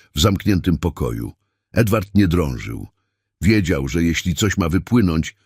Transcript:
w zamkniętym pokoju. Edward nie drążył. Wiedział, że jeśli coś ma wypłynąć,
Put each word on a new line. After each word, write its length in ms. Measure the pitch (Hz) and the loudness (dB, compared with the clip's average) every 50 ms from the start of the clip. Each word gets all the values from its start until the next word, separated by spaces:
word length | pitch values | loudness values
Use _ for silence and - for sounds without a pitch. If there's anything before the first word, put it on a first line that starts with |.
| _ _ - | _ _ -2
w 40 | 71 | 0
zamkniętym 580 | 80 107 101 - - 107 101 85 - 95 85 | 2 2 2 0 0 0 0 2 2 0 0
pokoju. 560 | - - 85 78 - 73 58 58 57 57 52 - _ _ _ _ _ _ _ - | 0 -2 -4 -4 -4 -6 -6 -6 -6 -10 -10 -12 _ _ _ _ _ _ _ -2
Edward 360 | - 113 98 110 110 95 - - | 0 0 2 0 -2 -2 0 2
nie 120 | 101 101 | 2 4
drążył. 600 | 87 82 90 80 69 62 53 50 55 57 50 50 - _ _ _ _ _ _ _ _ _ - | 4 4 2 0 0 -4 -6 -8 -10 -10 -10 -12 -16 _ _ _ _ _ _ _ _ _ -2
Wiedział, 460 | - 98 110 107 92 80 90 69 67 | 2 2 4 4 2 0 0 -2 -2
że 160 | 65 71 85 82 | -2 0 0 0
jeśli 320 | 85 82 - - 92 78 | 0 0 0 -2 -4 -2
coś 220 | - 107 98 - | 0 0 0 0
ma 120 | - 87 82 | 0 0 0
wypłynąć, 680 | 82 92 - - 117 120 98 90 80 80 76 - - _ _ | 0 -2 0 2 2 2 2 2 2 0 -2 -4 -8 _ _